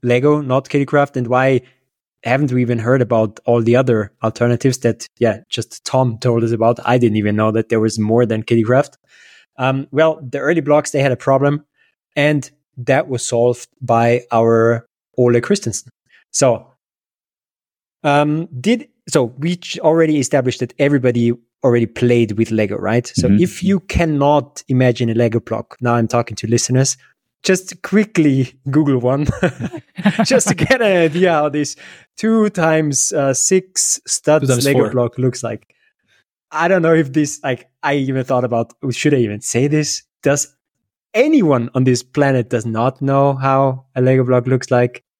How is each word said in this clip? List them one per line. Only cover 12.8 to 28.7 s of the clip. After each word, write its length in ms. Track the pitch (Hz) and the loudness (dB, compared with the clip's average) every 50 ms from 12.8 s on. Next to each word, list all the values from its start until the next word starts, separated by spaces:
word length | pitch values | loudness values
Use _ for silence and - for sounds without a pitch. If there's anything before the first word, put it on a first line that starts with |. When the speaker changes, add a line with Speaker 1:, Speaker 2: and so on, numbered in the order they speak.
| 120 - 131 139 160 - | -2 0 0 0 0 -4
Speaker 1:
was 160 | 131 120 - | -6 -8 -6
solved 420 | - - 117 120 123 120 - - _ _ _ | -4 -2 0 2 0 0 -2 -8 _ _ _
by 420 | 131 120 117 113 113 117 120 123 123 _ | -2 0 2 2 4 2 2 0 -2 _
our 520 | 120 113 117 113 113 113 113 113 117 117 - _ _ _ _ _ _ | 0 2 2 4 4 4 4 2 0 -2 -4 _ _ _ _ _ _
Ole 240 | - 123 123 120 120 | 0 2 4 4 2
Christensen. 480 | 117 - 202 202 - 120 110 - - - _ _ _ _ _ _ _ _ | 2 0 -2 -2 -2 -8 -8 -8 -14 -16 _ _ _ _ _ _ _ _
So, 360 | - - 139 131 113 - - _ _ _ _ _ _ _ _ _ _ _ _ _ _ _ _ _ _ _ _ _ _ _ _ _ _ _ | -2 0 2 2 0 0 -6 _ _ _ _ _ _ _ _ _ _ _ _ _ _ _ _ _ _ _ _ _ _ _ _ _ _ _
um, 440 | - 151 143 143 147 151 151 156 165 - - 123 | -2 0 2 2 2 0 -2 -4 -6 -8 -12 -6
did, 280 | 123 208 240 240 - _ _ _ _ - | 0 0 0 0 -2 _ _ _ _ -4
so 160 | - 151 127 113 123 - | -2 0 0 0 -4 -6
we 180 | 143 170 180 | -6 -6 -6
ch-, 220 | 175 - - - - | -6 -10 -14 -14 -2
already 400 | - 156 160 165 165 156 151 147 | 0 2 2 4 2 2 2 -2
established 420 | 127 - - 143 127 127 120 - | -2 0 -2 0 0 -2 -4 -4
that 140 | 127 120 - - | -8 -8 -4 -2
everybody 540 | 143 143 143 139 123 127 120 120 117 117 120 - _ _ _ _ | 0 0 0 2 0 0 0 2 0 0 -2 -4 _ _ _ _
already 240 | - 131 120 120 117 | 0 2 2 2 0
played 460 | - - - 123 120 120 120 117 104 | -2 -2 -2 0 2 2 2 2 0
with 180 | 104 104 113 107 | 0 -2 -2 0
Lego, 260 | 110 107 107 98 101 | 0 -2 -2 -2 -4
right? 300 | - 95 95 110 123 123 | -6 -4 -2 -2 -2 -2
So 220 | - - - 165 - | -4 -8 -4 0 2
Speaker 2:
Mm-hmm. 140 | 101 104 | 2 2
Speaker 1:
if 200 | 175 180 - - | 2 0 -2 -4
you 180 | - 190 196 185 | -2 0 0 -2
cannot 840 | _ _ - - 175 160 151 143 139 143 147 147 135 - _ - - - | _ _ -2 -2 0 0 0 0 2 2 2 2 0 -4 _ -20 -6 -2
imagine 420 | 135 127 127 127 120 - 127 113 | 0 2 2 2 2 0 -2 -2
a 40 | 113 | 0
Lego 260 | 113 120 117 107 117 | 0 0 0 0 -2
block, 360 | - - 113 110 - _ - _ | -4 -4 -8 -8 -8 _ -14 _
now 140 | 123 120 120 | -2 0 0
I'm 140 | 120 117 110 | 0 0 0
talking 260 | - 120 117 - 110 | -2 -2 -4 -4 -8
to 100 | - - | -10 -4
listeners, 500 | 110 117 117 - - 127 127 139 135 - _ _ _ _ _ _ _ _ _ | -2 -2 -2 0 0 0 0 0 0 -2 _ _ _ _ _ _ _ _ _
just 400 | - - 190 185 185 - - - | -2 -2 -2 -2 -2 -12 -20 -16
quickly 720 | - - - 208 208 214 _ - 156 147 135 135 131 - _ _ _ 139 | -10 -2 0 0 0 0 _ 0 2 2 2 2 0 -2 _ _ _ -2